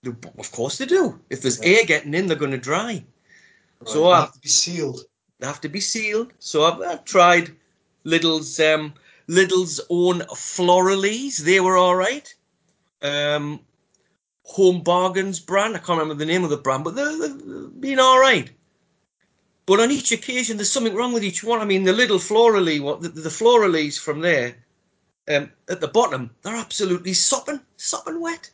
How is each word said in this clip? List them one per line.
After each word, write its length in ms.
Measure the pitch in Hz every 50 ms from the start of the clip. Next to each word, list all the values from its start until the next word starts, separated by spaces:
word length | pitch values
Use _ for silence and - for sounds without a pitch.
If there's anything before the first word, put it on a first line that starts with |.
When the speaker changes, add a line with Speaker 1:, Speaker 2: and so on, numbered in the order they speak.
| _
Speaker 1:
The, 120 | 127 117 113 - 90 _ -
of 120 | 107 -
course 280 | - - 113 139 - -
they 60 | 262 262
do. 320 | 349 381 339 220 - - _ _
If 120 | 131 - -
there's 160 | 131 120 131
Speaker 2:
Yeah. 160 | - 170 190 220
Speaker 1:
air 80 | 226
getting 280 | 165 156 151 - 151 147
in, 100 | 175 196 185
they're 80 | 160 139
gonna 200 | 147 135 135 123
dry. 480 | 120 131 151 180 220 240 220 156 - _ _ _ _ _ _ _ _ _ _ _ _ _ _ _
Speaker 2:
Right, 60 | - -
Speaker 1:
So 120 | - 156 160
Speaker 2:
they 40 | 180
Speaker 1:
I 80 | 180 165
Speaker 2:
have 120 | 151 - _
to 60 | _
be 100 | _ 143
sealed. 520 | - - - 175 175 170 151 135 123 127 - _ _ _ _ _ _ _
Speaker 1:
They 80 | 123 135
have 140 | 143 -
to 80 | - 147
be 100 | 143 202
sealed. 540 | 196 - - 226 220 214 208 220 240 247 _ _
So 240 | - - - 151 147
I've, 160 | 170 170 180
I've 240 | 185 247 349 - _
tried 500 | - - 190 175 175 175 175 170 160 - _ _ _ _ _ _ _ _ _ _
Lidl's, 560 | 156 165 165 165 165 160 156 151 135 - -
um, 360 | 156 156 156 156 156 151 147 _ _ _ _ _ _ -
Lidl's 500 | 165 180 190 180 185 185 185 170 147 143 - _
own 300 | 175 175 175 180 180 175
Floralies. 1160 | - - - - - - - - 180 175 180 185 185 190 196 196 190 202 214 233 269 277 254 -
They 220 | 151 160 185 190
were 180 | 185 185 185 180
all 180 | 180 180 180
right. 380 | 185 185 214 262 294 - - - _ _ _ _ _ _ _ _ _ _ _ _ _ -
Um, 560 | 143 143 147 147 147 147 151 147 147 151 - _ _ _ _ _ _ _ _ _ _ _ _ _ _ _ _ _
Home 360 | - - - 196 185 185 180
Bargains 580 | 165 170 175 180 185 185 175 190 190 196 190 170
brand. 360 | - - 180 196 202 226 220
I 20 | 170
can't 200 | - - 175 165
remember 160 | 156 156 151
the 100 | 143 151
name 180 | 156 170 185 180
of 60 | 160
the 80 | 147 -
brand, 260 | - 135 131 131 151
but 120 | 165 185
they, 80 | 254 285
they've 760 | 294 311 320 330 302 277 277 - 190 - - - - - -
been 200 | - 269 277 262
all 200 | 262 262 262 262
right. 300 | 262 269 240 170 120 - _ _ _ _ _ _ _ _ _ _ _ _ _ _ _ _ _ _ _ _ _ _ _ -
But 120 | 190 202
on 120 | 233 247
each 200 | 285 269 - -
occasion, 460 | 233 - - - 254 254 247 233 226 208
there's 140 | 208 -
something 240 | - 277 233 226 196
wrong 180 | 202 240 247 240
with 100 | 233 202
each 200 | 196 175 - -
one. 180 | 220 233 226
I 40 | 214
mean, 180 | 208 196 190 190
the 100 | 185 185
little 240 | 220 247 202 208 180
Floralee, 640 | 170 - 208 220 233 233 220 202 185 165 156 147
what 200 | 139 139 147 147
the, 80 | 165 170
the 200 | 170 156 156 160
Floralies 680 | 151 - 220 233 247 233 214 190 170 160 151 147 147 -
from 200 | - - 147 147
there, 340 | 160 175 170 139 120 123 120 _ _ _ _ _ _ _ _ _ _ _ _ _ _ -
um, 220 | 151 143 - - _ _ _ -
at 100 | 180 175
the 80 | - -
bottom, 440 | - 220 233 - 139 131 123 117 _ _
they're 140 | _ 196 220
absolutely 580 | 233 220 - - - 214 185 175 180 175 185 185
sopping, 480 | 175 - - 277 262 - - 302 277 _ _ _ _
sopping 420 | - - - - - - 320 339
wet. 300 | 339 330 339 339 - -